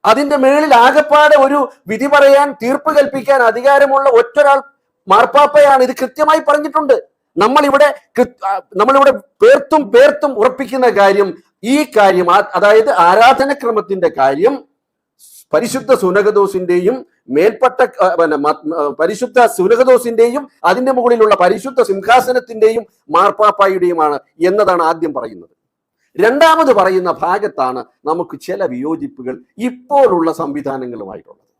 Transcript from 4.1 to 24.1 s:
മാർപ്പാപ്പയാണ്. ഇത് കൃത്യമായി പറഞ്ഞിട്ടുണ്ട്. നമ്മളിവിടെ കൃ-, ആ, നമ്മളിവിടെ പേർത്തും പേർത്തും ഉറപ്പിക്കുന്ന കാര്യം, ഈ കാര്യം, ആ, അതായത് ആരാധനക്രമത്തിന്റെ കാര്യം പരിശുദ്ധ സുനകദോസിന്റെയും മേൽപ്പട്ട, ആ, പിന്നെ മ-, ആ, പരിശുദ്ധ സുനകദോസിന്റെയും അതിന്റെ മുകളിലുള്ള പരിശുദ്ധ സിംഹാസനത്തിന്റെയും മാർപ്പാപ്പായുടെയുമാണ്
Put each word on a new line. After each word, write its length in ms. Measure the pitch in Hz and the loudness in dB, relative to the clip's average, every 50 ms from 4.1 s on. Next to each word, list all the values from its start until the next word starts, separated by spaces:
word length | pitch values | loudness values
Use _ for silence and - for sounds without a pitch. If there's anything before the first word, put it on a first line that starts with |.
| 240 226 233 - _ 294 285 277 277 269 269 _ _ _ _ _ _ _ _ | 2 2 0 0 _ 0 2 2 2 0 -2 _ _ _ _ _ _ _ _
മാർപ്പാപ്പയാണ്. 760 | 190 190 220 247 - - 285 294 285 285 294 285 277 269 262 254 | 0 2 2 2 2 2 2 2 4 4 4 4 4 4 2 0
ഇത് 120 | 247 254 - | -2 -2 -6
കൃത്യമായി 380 | 262 254 _ - 302 302 311 320 | -8 -8 _ -4 0 0 0 0
പറഞ്ഞിട്ടുണ്ട്. 540 | 311 294 285 302 294 311 269 311 302 269 254 175 - _ _ _ _ _ _ | 0 -2 -2 -2 -2 -4 -6 -4 0 0 -2 -2 -2 _ _ _ _ _ _
നമ്മളിവിടെ 640 | 160 202 220 262 294 294 285 269 277 294 285 277 - _ _ _ 220 | -2 -2 2 2 0 0 2 2 2 2 2 0 -4 _ _ _ -4
കൃ-, 260 | 247 247 _ _ - | -4 -4 _ _ -8
ആ, 160 | - 196 185 _ _ - | -6 -6 -6 _ _ -4
നമ്മളിവിടെ 360 | 185 214 247 269 277 277 277 | -2 0 2 2 4 2 2
പേർത്തും 800 | 262 202 - _ _ _ 208 233 277 285 285 - 320 302 277 202 | 0 -2 -10 _ _ _ 4 4 4 4 2 -2 -2 -2 -2 2
പേർത്തും 480 | - 480 277 294 294 - 302 285 262 214 | 2 4 4 4 2 0 -6 -6 -2 -2
ഉറപ്പിക്കുന്ന 500 | 214 254 254 - 269 202 254 262 254 240 | -2 -2 -2 -4 -10 -8 -4 0 0 0
കാര്യം, 540 | 196 202 202 196 196 202 202 190 170 - _ _ _ _ - | 2 2 2 2 2 0 -2 -2 -4 -14 _ _ _ _ -4
ഈ 200 | 226 269 294 302 - - | -2 -2 -2 -2 -2 0
കാര്യം, 380 | 320 302 190 185 180 180 - 175 | 2 2 2 2 0 0 2 2
ആ, 80 | - 202 - - | 2 0 -2 -4
അതായത് 340 | 180 202 208 214 220 220 285 | 0 2 4 4 4 2 2
ആരാധനക്രമത്തിന്റെ 1200 | - 180 170 175 190 214 233 254 262 262 269 277 277 277 254 233 226 214 202 170 196 185 175 156 - | 0 2 2 2 4 4 4 4 4 2 -2 -4 -4 -6 -6 -4 -4 -4 -6 -6 -6 -4 -4 -4 -2
കാര്യം 460 | 151 135 135 139 147 190 247 285 - - _ _ _ _ _ _ _ _ _ _ _ _ _ _ - _ _ - | 0 -2 -2 0 0 -2 -2 -2 -4 -12 _ _ _ _ _ _ _ _ _ _ _ _ _ _ -20 _ _ -4
പരിശുദ്ധ 400 | 160 233 226 - 262 220 - 254 | -4 -4 -4 -8 -8 0 0 0
സുനകദോസിന്റെയും 1120 | - 190 185 185 202 196 208 202 202 196 196 196 185 180 175 180 180 180 202 254 262 - _ _ _ _ - | 0 0 -2 0 0 0 0 0 0 0 0 -4 -6 -4 -2 -2 0 0 -2 -4 -4 -12 _ _ _ _ -4
മേൽപ്പട്ട, 760 | 127 147 180 220 220 - 254 247 254 - 247 220 - - 190 | -2 0 0 0 0 0 -2 -2 0 -2 -2 -2 0 -2 -2
ആ, 120 | 185 175 | 0 0
പിന്നെ 220 | 170 170 156 151 | 0 0 0 0
മ-, 380 | 139 143 147 151 - - 147 165 | -2 -2 -4 -4 -4 -8 -8 -6
ആ, 120 | 160 147 | -4 -4
പരിശുദ്ധ 580 | 147 139 - 160 175 214 - 247 240 - 254 240 | -6 -4 -4 -4 -4 -4 -6 -8 -2 2 2 2
സുനകദോസിന്റെയും 1080 | 220 240 - 180 196 233 226 254 254 254 240 - 233 226 220 233 240 233 294 285 _ _ _ - | 2 0 -2 0 0 2 2 4 2 2 2 2 -4 0 0 0 0 0 -6 -10 _ _ _ -2
അതിന്റെ 280 | 170 190 247 254 269 | -2 -2 0 -2 -2
മുകളിലുള്ള 440 | 254 247 233 240 240 233 214 214 202 | -2 -2 0 0 0 2 2 0 2
പരിശുദ്ധ 460 | 190 180 180 214 202 - 269 262 262 | 2 2 0 0 -2 -6 -6 -2 -2
സിംഹാസനത്തിന്റെയും 1040 | 226 196 190 196 190 208 247 254 - 254 247 247 247 - 226 220 220 220 226 233 208 _ _ _ _ - | -2 -2 -2 -6 0 2 2 2 2 0 -4 -4 -6 -8 -4 0 0 0 0 -2 -8 _ _ _ _ -4
മാർപ്പാപ്പായുടെയുമാണ് 1120 | 156 170 - 202 196 214 214 208 208 202 196 196 190 185 180 175 175 165 156 151 | -2 0 0 0 0 0 0 0 2 0 0 0 0 -2 -2 -2 0 0 -2 -2